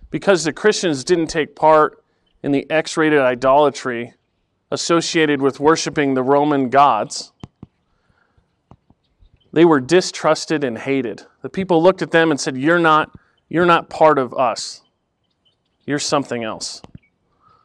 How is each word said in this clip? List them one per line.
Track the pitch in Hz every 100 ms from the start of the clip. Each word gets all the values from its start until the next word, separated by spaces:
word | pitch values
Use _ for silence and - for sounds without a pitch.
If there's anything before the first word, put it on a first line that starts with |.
| -
because | 151 196 180
the | 156
Christians | - 214 208 185 135
didn't | 127 175 160
take | 160 143 -
part | 156 156 151 _ _ _ _ _
in | 143
the | 139 135
X-rated | 160 156 165 156 151
idolatry | 127 123 131 139 147 - 131 117 120 _ _ _ _ _ -
associated | - - 170 - 165 151 143
with | 139 -
worshiping | 147 160 160 151 139
the | 131
Roman | 127 143 151 139 127
gods, | 135 143 107 123 - - _ - _ - _ _ _ _ _ _ _ _ _ _ _ _ _ _ _ _ _ _
they | 151 170
were | 147
distrusted | 127 180 - - 156 156 - 156
and | 135 110
hated. | 135 135 120 - - _
The | 131
people | 190 190 165
looked | 180 185
at | 151
them | 165 165
and | 139
said, | 156 131
"You're | 147 175
not, | 160 156 - - _ _ -
you're | 156 175
not | 165 -
part | - 156 143
of | 123
us. | - 123 101 - - _ _ _ _ _ _ _ _ _ _ -
You're | 139
something | - 143 135 120
else. | 110 87 - - - - _ _ _ _ _ _